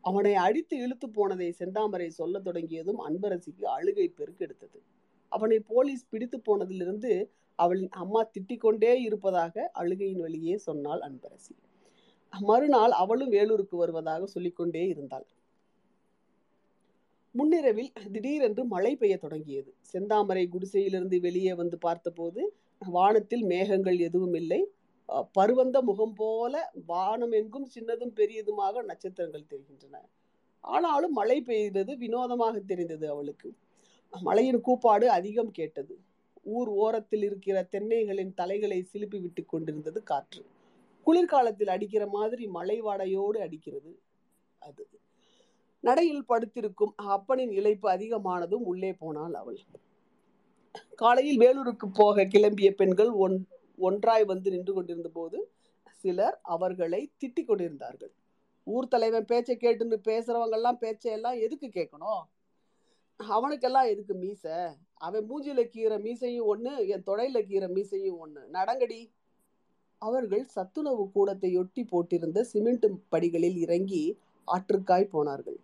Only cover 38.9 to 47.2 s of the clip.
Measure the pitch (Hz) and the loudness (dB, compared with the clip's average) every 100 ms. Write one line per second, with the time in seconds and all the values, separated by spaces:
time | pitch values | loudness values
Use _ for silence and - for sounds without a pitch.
38.9 | 208 208 202 180 175 170 160 156 151 151 | -8 -8 -8 -8 -10 -6 -6 -6 -8 -8
39.9 | 185 - 143 - - - _ _ _ _ | -10 -4 -4 -4 -20 -20 _ _ _ _
40.9 | _ - 339 349 285 233 202 202 185 208 | _ 4 4 4 4 2 0 -2 -2 -2
41.9 | 214 202 202 220 247 220 170 180 220 214 | -2 -2 -2 -2 -4 -8 -6 -4 -2 -2
42.9 | 196 190 190 202 214 196 156 160 139 151 | -4 -2 -2 -2 -2 -6 -10 -12 -14 -16
43.9 | - _ _ _ _ _ _ - 143 - | -20 _ _ _ _ _ _ -20 -20 -20
44.9 | _ _ _ _ _ _ _ _ _ - | _ _ _ _ _ _ _ _ _ 4
45.9 | 269 339 294 - 233 220 247 208 185 208 | 4 4 2 0 0 0 -6 -8 0 -2
46.9 | - 202 196 | -2 -2 -2